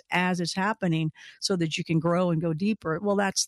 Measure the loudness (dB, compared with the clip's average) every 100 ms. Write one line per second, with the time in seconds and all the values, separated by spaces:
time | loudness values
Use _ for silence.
0 | -2 0 0 0 -2 0 -2 0 0 2
1 | 0 -6 -16 -6 -2 0 0 -2 0 0
2 | 2 2 2 0 0 0 -2 -2 -2 -2
3 | 0 0 0 -2